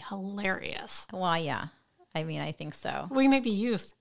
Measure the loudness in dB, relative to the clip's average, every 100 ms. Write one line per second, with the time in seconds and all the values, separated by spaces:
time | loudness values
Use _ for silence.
0 | -10 -8 -6 -2 0 0 -4 -8 -6 -8
1 | -8 -2 2 2 2 -2 -4 -12 _ _
2 | -8 -4 -2 -4 -4 -6 -8 -6 -6 -4
3 | 0 6 6 6 4 2 2 0 -4 -12